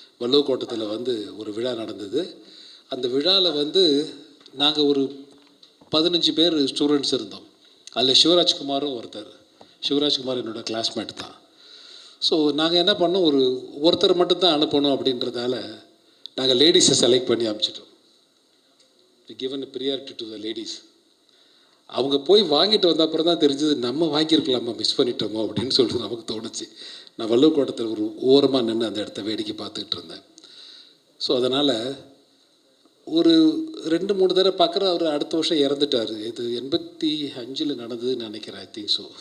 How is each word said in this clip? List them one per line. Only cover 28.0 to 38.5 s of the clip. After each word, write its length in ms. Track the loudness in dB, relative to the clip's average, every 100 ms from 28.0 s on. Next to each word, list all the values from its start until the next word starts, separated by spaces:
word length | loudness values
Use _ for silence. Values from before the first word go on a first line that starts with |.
| -6 -2 4
ஓரமா 360 | 6 6 2
நின்னு 240 | 0 0 -2
அந்த 140 | -4
இடத்த 220 | -8 -8
வேடிக்கை 440 | -6 -6 -6 -8 -10
பார்த்துக்கிட்டு 300 | -12 -8 -8
இருந்தேன். 260 | -8 -18 -20 -20 -20 -20 -20 -20 -20 _ _ _
So, 180 | -2 0
அதனால 580 | 2 2 0 0 -4 -8 -14 -20 _ _ _ _ _ _ _ _
ஒரு 600 | -4 2 6 6 6 4 -6 -8
ரெண்டு 300 | -2 -2 0
மூணு 200 | 2 4
தடவை 320 | 4 2 4 2
பார்க்குற 220 | 2 0
அவர் 180 | 0 0
அடுத்த 300 | -2 -2 -2
வருஷம் 220 | 0 2
இறந்துட்டாரு. 640 | 2 2 0 0 -2 -6
இது 380 | -8 -6 -6 -6
எண்பத்தி 760 | -4 -6 -6 -6 -4 -4 -8 -10
அஞ்சுல 360 | -12 -6 -6
நடந்ததுன்னு 420 | -6 -8 -6 -4 -4
நினைக்கிறேன். 440 | -6 -12 -14